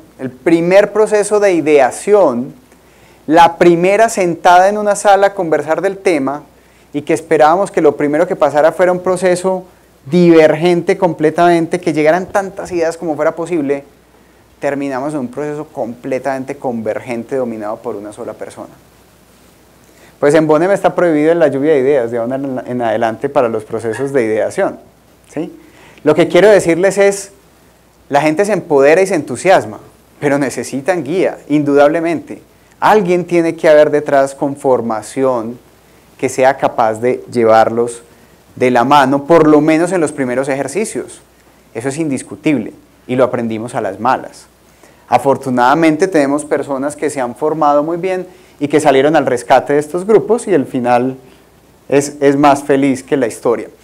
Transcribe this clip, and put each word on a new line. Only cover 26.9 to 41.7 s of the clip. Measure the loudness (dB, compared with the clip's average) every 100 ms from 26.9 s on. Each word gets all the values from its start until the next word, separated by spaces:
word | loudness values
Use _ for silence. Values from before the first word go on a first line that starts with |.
| 2
es, | 0 0 -8 _ _ _ _ _ _ _ -4
la | 0
gente | 0 0
se | 0
empodera | -2 0 2 4 4
y | 2
se |
entusiasma, | -2 -6 -4 2 2 0 -10 -20 _ _ _
pero | -2 -2
necesitan | -2 -6 -8 -6 -4 -4
guía, | -4 -2 -2 -4 -2
indudablemente. | -2 2 4 4 2 -4 -6 -8 -18 _ _ _ _
Alguien | 2 2 2 -2
tiene | 0 -2 -2
que | 0 4
haber | 4 4
detrás | 0 0 0 0
con | -2 -6 -2
formación | 0 0 -2 -8 -8 -4 -2 -2 -6 -14 _ _ _ _ _ -6
que | -4
sea | 2 2 2
capaz | -2 0 -2
de | 0 -2 -4 -4
llevarlos | 0 4 4 4 0 -4 -6 -20 _ _ _ _ -4
de | 0
la | 2
mano, | 4 4 4 0
por | 4 4 6
lo | 4
menos | 4 2 0
en | -2
los | -4
primeros | -4 -4 -4 -4
ejercicios. | -4 -6 -6 -6 -8 -12 -16 _ _ _ _ _